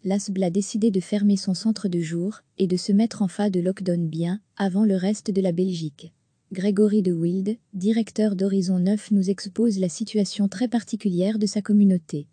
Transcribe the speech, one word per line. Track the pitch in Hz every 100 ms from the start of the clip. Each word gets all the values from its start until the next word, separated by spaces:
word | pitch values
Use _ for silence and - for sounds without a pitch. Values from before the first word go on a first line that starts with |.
l'A | 190 196
S | 202
B | 190
L |
a | 190
décidé | 175 196 226 226
de | 190
fermer | 175 208 202 202
son | 196
centre | 175 220 214 202
de | 175
jour | 160 170 180 214 _ _
et | 185
de | 180
se | -
mettre | 202 226 -
en | 196
phase | - 208
de | 180
lockdown | 175 190 185 175 165
bien | 156 170 196 - _
avant | 196 185
le | 220 190
reste | 185 208 -
de | 196
la | 190
Belgique. | 170 185 175 156 - 170 _ _ _ _
Grégory | 180 196 196 214 214
de | 185
Wilde, | 170 170 185 190 226 _
directeur | 196 185 226 214 - 214
d'Horizon | 190 196 196 180 185
neuf, | 180 208 -
nous | 202 185
expose | 196 202 185 233 196
la | 185
situation | - 214 214 190 - 202
très | 190 240
particulière | 240 - 208 208 175 185 220
de | 208
sa | 208
communauté. « | 196 208 202 180 - 151 147